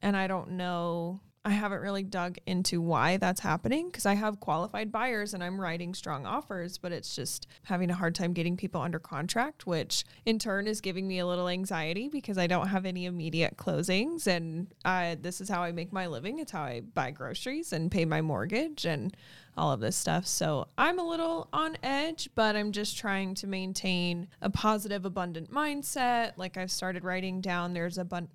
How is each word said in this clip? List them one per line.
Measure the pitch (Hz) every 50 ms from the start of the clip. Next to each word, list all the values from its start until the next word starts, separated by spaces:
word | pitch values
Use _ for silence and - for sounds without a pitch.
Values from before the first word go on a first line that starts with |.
And | - 202 202
I | 196 190 185
don't | 190 180 - -
know, | 180 180 180 180 180 175 170 175 170 170 170 170 185 196 - - _ _ _
I | 208
haven't | 202 208 214 202 196 160
really | - 202 196 196
dug | 196 190 202 185 175 180 185 - -
into | - 185 180 185 - - 170
why | 170 170 165 123 123 160 185
that's | 190 190 185 185 -
happening, | - 190 196 196 - 220 254 311 339 359
'cause | - - -
I | 202 202
have | 208 220 214 208 202
qualified | - - 151 160 175 - - 202 220 214
buyers | 233 214 240 254 233 214 208 208 208
and | 185
I'm | 175 180 190 196
writing | 190 170 165 170 175 175 190
strong | - - 170 151 135 135
offers, | 95 208 277 302 - 202 180 170 175 185 -
but | - 175
it's | 175 151 - - -
just | - 127 - - - - - - - -
having | - 185 175 185 175
a | 175
hard | 180 185 165 170
time | - 185 175 175
getting | 170 165 175 175
people | 185 - 185 - 170
under | 131 175 165 160
contract, | - - 165 135 156 185 - 226 247 302 302 _ -
which | 196 170 156 127 - - - - - - - -
in | 226 226 220
turn | - 214 190 196 202
is | 214 214 214
giving | - 190 175 185 190 190
me | 185 180
a | 175
little | 180 180 180 180 180
anxiety | 180 185 190 190 196 165 156 156 170 202 240 294
because | 302 277 - - 202 185
I | 175 170
don't | 180 175 143 196
have | 196 185 185
any | 190 180 185 180
immediate | 180 180 175 160 165 156 165 165 - -
closings. | - - 190 160 147 175 190 185 190 233 311 339 330 -
And | 208 180 170 165 165 160 165 180 - - _ -
I, | 185 185 185 175 170 165 151
this | - 175 185 -
is | 190 196
how | 196 175
I | 175 170
make | 175 170 170 190
my | 202 190 185
living. | 175 151 117 131 196 262 320
It's | 311 -
how | - 160
I | 147 131 120 120
buy | - 226 - 170 135 127
groceries | 147 - - - - - - 254 269 311 339 -
and | - 160 160 175
pay | - 190 165
my | 160 156 156
mortgage | 160 156 143 95 107 185 202 233 311 330 302 - -
and | 170 156 139 107 190 - - - - - - - - -
all | - 156 151
of | 135 110
this | 110 107 190
stuff. | - - 175 160 175 185
So | - - - 175 160 151 131 - - _ -
I'm | 262 320 359 359
a | 349
little | 330 330 330 330 330 330 330 - -
on | - 294 320 320 311 -
edge, | - 254 277 277 302 330 320 - - - -
but | - 220 214 208
I'm | 208 208 214
just | 196 202 214 208 -
trying | - - 208 196 190 190 190 190
to | - - 196
maintain | 190 190 185 185 190 - - 190 185 180 175 175 175 175 180 - - -
a | - 202
positive, | 196 - - 214 214 214 196 208 202 202 185
abundant | 196 175 196 180 175 165 165 165 -
mindset. | 240 277 302 302 294 285 277 - - 285 254 247 240 233 233 220 -
Like, | - 185 185 -
I've | 190 185 185
started | - - 190 185 185 175
writing | 170 185 180 185 185 190 185 185
down | 185 196 175 175 175 175
there's | 175 170 170 180 175 185
abun-, | 180 175 180 175 170 160 -